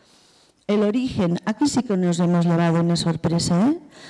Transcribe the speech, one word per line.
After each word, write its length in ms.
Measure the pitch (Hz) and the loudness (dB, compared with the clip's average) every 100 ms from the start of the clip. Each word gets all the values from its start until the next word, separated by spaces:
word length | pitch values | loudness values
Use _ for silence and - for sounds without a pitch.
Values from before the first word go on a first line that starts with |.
| _ _ _ _ _ _ - | _ _ _ _ _ _ -4
El 180 | 208 | 0
origen, 560 | 208 233 254 - 175 170 - | 0 -2 -4 -2 -2 -2 -4
aquí 220 | 220 294 | -2 0
sí 160 | 247 | 0
que 120 | - 190 | -2 0
nos 240 | 175 170 | 0 0
hemos 260 | 175 175 170 | 2 2 2
llevado 340 | 170 170 165 | 2 2 2
una 160 | 170 170 | 0 0
sorpresa, 720 | 170 160 175 165 - 175 240 | -2 -2 -2 -2 0 2 2
¿eh? 100 | 339 - - - | 0 -8 -20 -20